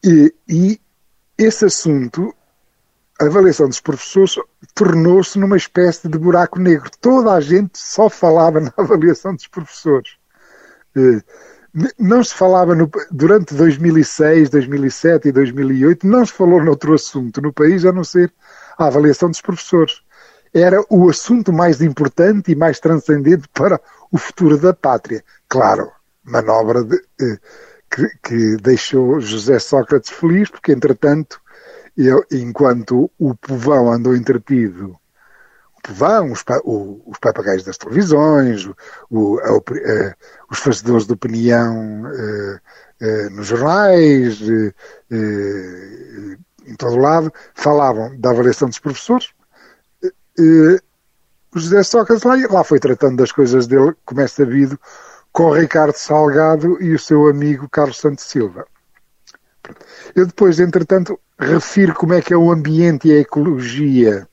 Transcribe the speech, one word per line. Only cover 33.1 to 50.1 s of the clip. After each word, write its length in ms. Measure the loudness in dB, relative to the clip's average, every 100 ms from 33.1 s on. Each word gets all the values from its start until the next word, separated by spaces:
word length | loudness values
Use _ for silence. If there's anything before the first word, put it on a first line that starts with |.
| _
o 160 | -4 -4
povão 560 | -8 -6 0 2 2
andou 240 | 0 0 -2
entretido, 800 | 0 -4 -2 -2 -2 -6 -16 -16 _ _ _ _ _ _ _ _
o 40 |
povão, 500 | -20 -2 0 0 -2
os 100 | -8
pa-, 200 | -4 -4
o, 400 | -4 -8 -8 -16 -20
os 140 | -6
papagaios 440 | -4 -4 -4 -4
das 140 | -6 -16
televisões, 880 | -4 -2 2 2 2 2 0 -4 -8
o, 100 | -16 -20 -20 -8
o, 280 | -4 -2 -2
a 140 | -2
opri-, 280 | -4 -4 -10
eh, 320 | -4 -4 -4 -8 _ -20 _
os 100 | -6
fazedores 460 | -4 -4 -2 -2 -2
de 80 |
opinião, 880 | -8 -6 -4 0 0 -2 -6 -10 -14 -14
eh, 520 | -12 -10 -10 -10 -14 _ _ _ _
eh, 280 | -6 -6 -6
nos 180 | -12 -6
jornais, 920 | -2 0 0 2 4 4 4 0 -4
eh, 320 | -4 -2 -2 -8 -20 -20 _
eh, 1300 | -8 -6 -6 -6 -8 -12 -18 -20 -20 -20 -18 -18 -20 -20 _ -20
em 100 | -8
todo 220 | -4 0
lado, 340 | 2 0 -2 -10 -20
falavam 640 | -6 0 0 0 -2 -8 -4
da 120 | -2
avaliação 380 | 2 0 0 -4
dos 100 | -4
professores, 500 | -10 -10 -4 -4 -4 _ _ _ _ _ _ _
eh, 80 | -12